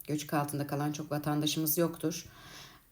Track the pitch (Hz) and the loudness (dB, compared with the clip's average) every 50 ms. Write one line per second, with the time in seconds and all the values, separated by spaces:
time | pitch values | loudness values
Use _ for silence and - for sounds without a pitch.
0 | - - 151 151 - - 165 147 143 143 - 143 143 139 147 143 147 151 151 160 | -4 -2 -2 -2 0 0 0 0 0 0 0 -2 -2 0 0 0 0 0 -2 -2
1 | 151 - 147 151 147 151 147 151 156 151 - 160 156 151 - 175 170 165 165 - | -4 -2 -2 0 0 2 2 4 2 2 2 2 2 2 4 4 4 2 2 0
2 | - 156 175 - - - - - - - - - - - - - - - | 0 0 0 -2 -6 -10 -16 -18 -18 -18 -16 -16 -18 -18 -20 -20 -10 -4